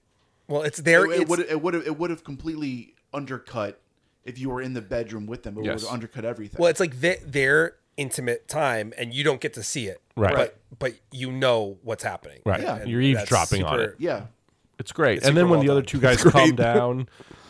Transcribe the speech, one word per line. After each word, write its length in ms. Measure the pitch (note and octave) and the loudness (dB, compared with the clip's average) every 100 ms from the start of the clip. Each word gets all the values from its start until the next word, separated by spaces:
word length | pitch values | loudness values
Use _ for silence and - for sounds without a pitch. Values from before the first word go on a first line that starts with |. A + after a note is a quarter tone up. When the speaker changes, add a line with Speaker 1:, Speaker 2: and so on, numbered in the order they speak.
| _ _ _ _ - | _ _ _ _ -6
Speaker 1:
Well, 160 | D3 | -4
it's 160 | D3+ D#3 | -4 -2
there, 260 | D#3 E3+ F#3+ | 4 6 6
Speaker 2:
It, 60 | |
it 100 | F3 | 2
Speaker 1:
it's 80 | D#3+ | 2
Speaker 2:
would, 100 | F3 | 2
it 200 | F3 D#3 | 0 -2
would 120 | E3+ E3+ | -2 -2
have, 100 | D3 | -2
it 120 | D3+ | -4
would 100 | F3 | -4
have 140 | D#3+ | -6
completely 720 | - C3+ D#3+ D#3 D3 B2 - _ _ | -10 -12 -8 -6 -6 -8 -12 _ _
undercut 640 | C#3+ C3+ B2+ - B2 G#2 - _ _ _ _ B2+ | -12 -10 -12 -10 -6 -6 -8 _ _ _ _ -18
if 140 | B2 | -10
you 100 | C3 | -6
were 120 | B2+ | -6
in 120 | C3 | -6
the 80 | B2+ | -8
bedroom 460 | G2 B2 A2 A2 G#2 | -6 -6 -6 -8 -10
with 160 | A#2+ | -12
them. 140 | A2 G#2 | -12 -8
It 60 | G#2+ | -6
Speaker 3:
Yes. 100 | G#2+ | -6
Speaker 2:
would 80 | G#2 | -6
have 80 | |
undercut 320 | A#2+ A2 B2 A2+ | -8 -10 -10 -8
everything. 340 | A2+ G#2 - | -8 -10 0
Speaker 1:
Well, 100 | E3+ | 0
it's 100 | D#3+ | 2
like 200 | F#3 B2+ | -2 -2
the, 200 | E3 F#3 | -2 -2
their 520 | - C#3+ C3+ D3+ E3 - _ - | -4 -2 2 2 2 -4 _ -10
intimate 500 | C3+ C3+ B2 A#2 - | -6 -4 -4 -4 -4
time, 460 | D3+ C#3+ A2+ G#2+ - | -2 0 -2 -6 -10
and 160 | A#2+ | -8
you 100 | B2+ | -2
don't 160 | D3 C3+ | 0 0
get 140 | D3+ | -4
to 100 | - | -8
see 240 | G2+ - G#2 | -8 -6 -6
it. 140 | F2+ _ - | -10 _ 0
Speaker 3:
Right. 200 | G2+ C#2 | 2 2
Speaker 1:
But, 220 | - - _ - | 0 -4 _ -6
but 140 | C3 A#2 _ | -6 -6 _
you 200 | B2+ C3 | -10 -8
know 460 | C3 C3 A#2 G2+ F#2+ | -2 2 2 0 -8
what's 200 | A2+ A2 | -8 -6
happening. 380 | A#2 F2+ D2+ C#2 G#2+ | -6 -8 -12 -6 -2
Speaker 3:
Right. 160 | F#2+ | 0
Speaker 2:
Yeah. 160 | D#4+ A2+ | -2 -6
Speaker 1:
And 120 | G#2+ | -4
Speaker 3:
You're 120 | A#2 C3+ | 2 2
Speaker 1:
that's 160 | A#2+ G#2 | 2 4
Speaker 3:
eavesdropping 320 | A2 E2 G2 | 2 4 0
on 140 | E2+ D2 | 0 0
Speaker 1:
super 140 | G#2 | -2
Speaker 3:
it. 40 | - | -4
Speaker 2:
Yeah. 240 | E3 A#2+ A2+ _ _ _ _ - | -4 -4 -8 _ _ _ _ -16
Speaker 3:
It's 120 | - | -10
great. 260 | - C#3+ G2 | 0 0 2
Speaker 1:
It's 80 | C3+ | 4
Speaker 3:
And 80 | D#3 | 4
then 60 | |
Speaker 1:
super 80 | F3+ | 6
Speaker 3:
when 80 | D#3+ | 4
Speaker 1:
well 60 | C#3 | 4
Speaker 3:
the 40 | |
other 100 | C#3+ | 2
Speaker 1:
done. 60 | C3+ | 0
Speaker 3:
two 120 | C#3 | 2
guys 140 | B2+ B2 | 4 6
Speaker 1:
It's 80 | |
great. 100 | - | 8
Speaker 3:
come 220 | - D#3+ B2 | 8 6 4
down, 540 | A#2 A#2 A#2+ B2+ B2+ - - - | 2 2 2 -2 -8 -14 -20 -20